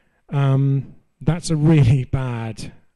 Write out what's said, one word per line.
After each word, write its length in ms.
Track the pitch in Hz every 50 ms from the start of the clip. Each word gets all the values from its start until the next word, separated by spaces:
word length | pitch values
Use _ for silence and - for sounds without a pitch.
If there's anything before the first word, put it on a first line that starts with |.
| _ _ _ _ _ -
Um, 680 | - 143 139 135 135 135 139 139 135 135 - - - - _ _ _ -
that's 280 | - - 160 175 - -
a 80 | 165
really 460 | 151 147 160 160 151 131 113 143 131 123
<laughs> 80 | -
bad, 600 | - 135 131 127 120 113 113 113 107 - - - - - _ _ _